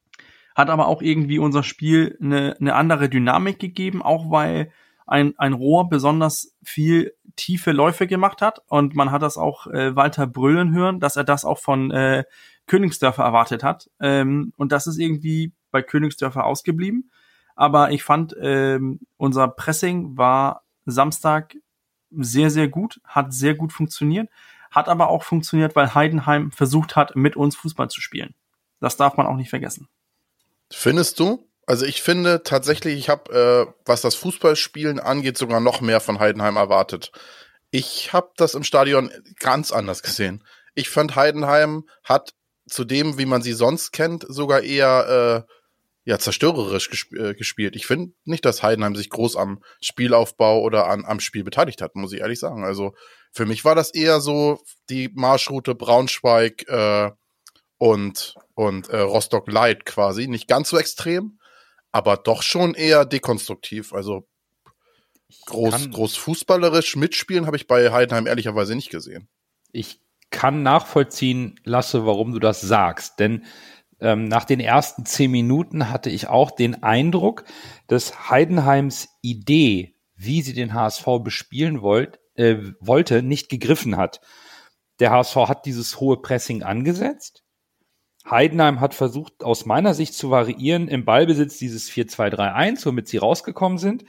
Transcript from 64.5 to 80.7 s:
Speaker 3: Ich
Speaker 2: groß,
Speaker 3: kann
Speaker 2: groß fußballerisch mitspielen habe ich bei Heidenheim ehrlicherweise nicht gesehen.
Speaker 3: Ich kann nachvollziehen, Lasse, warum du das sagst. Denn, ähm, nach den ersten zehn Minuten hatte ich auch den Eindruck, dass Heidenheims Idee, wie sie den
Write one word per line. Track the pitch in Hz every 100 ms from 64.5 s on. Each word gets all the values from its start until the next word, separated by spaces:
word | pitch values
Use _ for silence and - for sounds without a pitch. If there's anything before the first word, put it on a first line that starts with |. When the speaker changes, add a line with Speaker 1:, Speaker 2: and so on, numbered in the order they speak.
| _ _ _ _ _ _ _ _
Speaker 3:
Ich | _
Speaker 2:
groß, | - 110 113
Speaker 3:
kann | 117 139
Speaker 2:
groß | 110 110 -
fußballerisch | - 165 - 180 175 160 151 139
mitspielen | 160 - - 185 156
habe | 147
ich | -
bei | 123 120
Heidenheim | 120 123 117 117
ehrlicherweise | 120 110 107 101
nicht | 120 -
gesehen. | 82 - - 104 _ _ _ _
Speaker 3:
Ich | 120 - - _ _ _
kann | - 131 147
nachvollziehen, | 135 156 - 147 135 - 131 127 120 -
Lasse, | - 120 - 123 110
warum | 104 113
du | 113
das | 110 104
sagst. | 95 107 90 - - -
Denn, | 107 113 - - - - _ _
ähm, | 113 110 110
nach | 113
den | - 131
ersten | 113 131 143 - 117
zehn | - 135
Minuten | 127 117 139 175 156 120
hatte | - -
ich | 85 -
auch | 123 139
den | - 120 113
Eindruck, | 113 117 156 175 196 226 - - - - _
dass | 123 - - -
Heidenheims | 131 160 175 139 139 139 - - _
Idee, | 117 113 101 151 139 95 92 _ _ _
wie | 98 160
sie | 131
den | 120 117